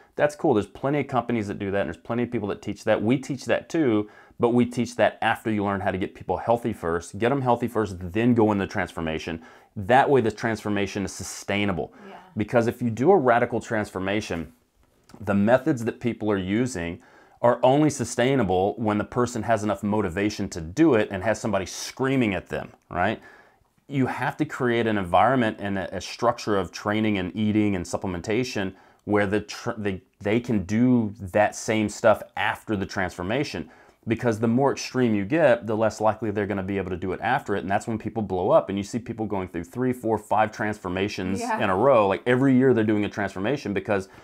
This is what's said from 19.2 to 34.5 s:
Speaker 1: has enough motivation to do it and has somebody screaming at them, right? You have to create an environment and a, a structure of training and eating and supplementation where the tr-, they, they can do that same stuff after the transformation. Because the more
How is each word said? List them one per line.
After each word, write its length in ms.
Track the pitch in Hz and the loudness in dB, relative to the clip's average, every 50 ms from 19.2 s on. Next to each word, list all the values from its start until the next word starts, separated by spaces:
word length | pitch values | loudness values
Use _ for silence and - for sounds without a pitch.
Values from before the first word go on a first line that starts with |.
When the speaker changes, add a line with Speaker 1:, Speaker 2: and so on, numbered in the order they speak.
| 123 117 120 117 101 | -2 0 -2 -4 -2
Speaker 1:
has 200 | 120 113 104 104 | 0 0 0 0
enough 180 | 107 101 - - | 0 -2 -2 0
motivation 640 | 101 104 107 101 90 80 98 101 107 104 - 101 90 | 0 0 0 0 0 0 0 -2 -2 -2 -4 -6 -6
to 120 | - 90 | -6 -8
do 320 | 80 80 95 147 165 160 127 | -10 -6 0 2 4 6 6
it 140 | 107 104 - | 4 2 0
and 120 | 101 92 92 | -2 -4 0
has 160 | 113 107 - | -2 -2 0
somebody 260 | - 117 98 95 92 | -2 -2 -2 -2 -4
screaming 680 | - - - - - - - 131 131 135 131 120 104 95 | -4 -10 -12 -12 -10 -6 -4 -2 0 2 2 2 2 0
at 140 | 87 - - | -2 -4 -6
them, 200 | 78 73 - - - - _ - | -8 -8 -8 -8 -16 -20 _ -8
right? 300 | - 85 90 104 110 - - - - - - _ _ _ _ _ _ _ _ - | -2 0 0 0 0 -4 -8 -16 -20 -20 -20 _ _ _ _ _ _ _ _ -6
You 160 | 139 139 127 | -2 0 0
have 320 | 120 - - 127 147 - - | 0 -2 -4 -4 -4 -2 -4
to 80 | 156 | -4
create 420 | 147 - - 139 120 117 117 113 110 | -4 -4 -2 0 0 2 2 2 2
an 100 | 107 101 | 0 0
environment 600 | 95 87 90 90 101 120 135 131 117 110 - - | 0 2 4 6 6 6 6 4 2 2 0 -4
and 180 | 98 101 98 95 | -6 -4 -4 -4
a, 200 | 87 - - 92 | -4 -6 -6 -8
a 40 | |
structure 560 | - - - - 120 117 120 - - 120 104 98 | -8 -10 -6 -2 0 0 0 0 0 0 0 0
of 140 | 92 87 | 0 -2
training 460 | - - - 107 104 107 110 107 104 98 | -6 -6 -4 -2 0 0 2 0 0 0
and 180 | 90 85 - | -2 -4 -2
eating 400 | 110 107 107 101 107 107 104 98 | -2 0 2 2 4 2 2 2
and 100 | 90 87 | -2 -4
supplementation 880 | - - - - 98 90 87 82 - 104 120 127 123 - 107 98 95 - - - _ _ _ - | -4 -6 -6 -4 -4 -6 -6 -4 -2 -2 -2 -2 -2 -4 -4 -4 -6 -6 -10 -20 _ _ _ -4
where 240 | 101 104 104 104 98 | 0 0 2 2 2
the 140 | 104 104 | 0 -2
tr-, 300 | 104 - - - - 120 - 107 | -2 -4 -12 -10 -8 -8 -6 -4
they, 240 | 101 101 95 92 - _ _ - | -4 -4 -4 -6 -10 _ _ -6
they 180 | - 101 107 120 | -2 0 0 0
can 240 | 120 - 117 101 87 | 0 0 -2 -2 0
do 500 | 87 107 110 123 127 127 120 110 104 98 101 | 0 2 2 4 4 4 4 2 0 -4 -8
that 340 | 98 92 - - 107 - - | -8 -2 2 4 2 2 2
same 340 | - - - 110 110 107 101 | -4 -4 -2 0 0 0 -2
stuff 340 | - - - 113 104 - - - - - | -2 2 4 4 4 4 2 -10 -6 -4
after 400 | 101 110 110 - - - 110 95 | -2 -2 -4 -4 -6 -4 -4 -4
the 80 | 95 | -4
transformation. 840 | 90 - 104 95 90 - - 87 92 113 139 151 - - 90 73 - - - - _ _ _ - 110 | -4 -4 -4 -4 -4 -4 -6 -4 -4 -2 -2 -4 -4 -6 -10 -10 -12 -14 -20 -20 _ _ _ -6 -4
Because 320 | 113 110 127 120 110 104 | -4 -2 0 -2 0 0
the 80 | 117 | 0
more 240 | 117 | 2